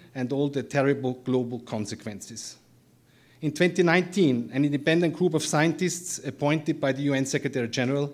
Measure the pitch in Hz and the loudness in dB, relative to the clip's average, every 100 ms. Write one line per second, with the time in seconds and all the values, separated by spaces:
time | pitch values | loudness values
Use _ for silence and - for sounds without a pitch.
0 | - 135 123 139 143 139 120 139 135 135 | -14 -6 -2 0 0 -2 -2 2 2 2
1 | 131 127 - 127 117 120 117 113 101 104 | 0 -4 0 0 0 -6 -6 -6 -6 -8
2 | 110 101 - 113 - - _ _ _ _ | -10 -12 -14 -14 -14 -16 _ _ _ _
3 | _ _ _ _ 156 - 180 180 175 175 | _ _ _ _ -4 2 2 4 4 4
4 | 180 202 165 120 117 131 147 143 - 165 | 2 2 4 4 0 0 0 0 2 2
5 | 170 - 180 156 - 151 165 160 180 - | 2 2 0 0 0 2 2 2 -2 -4
6 | - - 143 - 147 156 156 156 139 131 | -8 -10 -10 -2 0 0 0 -2 0 0
7 | 143 135 135 143 135 127 117 - 123 139 | 0 0 0 -2 -2 -2 -2 -2 0 0
8 | 143 | -2